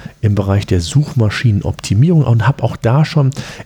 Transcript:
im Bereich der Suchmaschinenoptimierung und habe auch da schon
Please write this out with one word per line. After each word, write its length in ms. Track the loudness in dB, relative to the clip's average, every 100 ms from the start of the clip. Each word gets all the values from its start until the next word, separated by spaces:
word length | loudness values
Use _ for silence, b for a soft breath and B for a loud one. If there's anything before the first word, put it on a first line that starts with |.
| B -4
im 120 | -2
Bereich 320 | 0 0 0 0
der 160 | -2
Suchmaschinenoptimierung 1400 | 0 -2 0 0 -2 0 0 0 -2 -6 -2 2 4 4
und 240 | 2 2 2
habe 160 | 0
auch 120 | -4 -2
da 300 | 0 2 2
schon 240 | 2 0 -2 B B